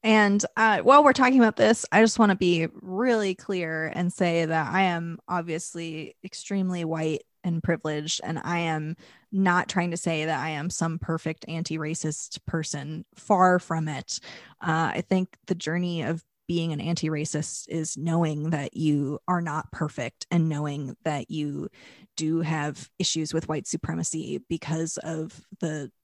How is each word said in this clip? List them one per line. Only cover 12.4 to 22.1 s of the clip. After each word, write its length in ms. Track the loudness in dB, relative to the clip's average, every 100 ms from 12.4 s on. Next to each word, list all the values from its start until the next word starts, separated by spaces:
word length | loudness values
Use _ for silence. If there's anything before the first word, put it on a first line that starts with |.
| -6
person. 580 | -6 -4 -8 -8 -12 -14
Far 460 | -20 0 6 6 6
from 280 | 2 -4 -2
it. 320 | -6 -8 -12 -12 -20 -20 _
Uh, 300 | -2 0 0 -2
I 80 | 0
think 300 | 0 0 -8 -6
the 80 |
journey 480 | -4 -2 -2 -2 -4
of 220 | -4 -4 _ _ -4
being 260 | -2 -2
an 80 | -4
anti-racist 880 | -2 -2 -2 -2 -2 -4 -4 -8 -8
is 260 | -6 -6 -4
knowing 540 | -2 0 0 -2 -4
that 260 | -4 -4 -2
you 440 | 0 2 0 -4 -2
are 140 | -2
not 300 | -2 -6 -6
perfect 540 | -6 -6 -4 -8 _ -2
and 180 | 0 2
knowing 480 | 0 -4 -6 -8 -6
that 280 | -4 -4 -4
you 380 | -6 -4 -6 -10 _ -20 -20 -16